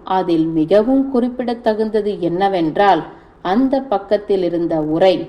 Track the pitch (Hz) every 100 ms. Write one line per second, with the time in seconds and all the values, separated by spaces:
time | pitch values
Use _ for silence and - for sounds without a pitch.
0 | - 190 175 165 160 160 156 202 220 269
1 | 269 254 247 247 240 233 226 214 220 214
2 | 202 185 170 170 196 190 160 190 202 165
3 | - - - - 175 208 269 269 262 196
4 | - 202 - 190 175 170 170 160 151 165
5 | 190 160